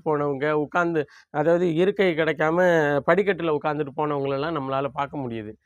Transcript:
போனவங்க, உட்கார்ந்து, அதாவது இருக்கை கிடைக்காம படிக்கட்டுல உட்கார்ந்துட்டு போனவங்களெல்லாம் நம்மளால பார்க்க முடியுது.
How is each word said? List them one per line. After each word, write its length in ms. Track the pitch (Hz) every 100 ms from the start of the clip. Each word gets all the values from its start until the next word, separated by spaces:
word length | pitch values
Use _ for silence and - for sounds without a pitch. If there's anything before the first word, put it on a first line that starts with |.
| 160
போனவங்க, 460 | 147 147 139 151
உட்கார்ந்து, 500 | 151 143 180 170 160 139 - _
அதாவது 440 | 151 151 175 180 156
இருக்கை 340 | 185 202 190
கிடைக்காம 460 | 156 160 147 156 170 180 165 147 143 135
படிக்கட்டுல 500 | 175 196 180 170 147
உட்கார்ந்துட்டு 380 | 156 147 139 131
போனவங்களெல்லாம் 580 | 147 143 139 139 156 160
நம்மளால 340 | 135 135 139
பார்க்க 240 | 143 143 151
முடியுது. 360 | 127 113 107 107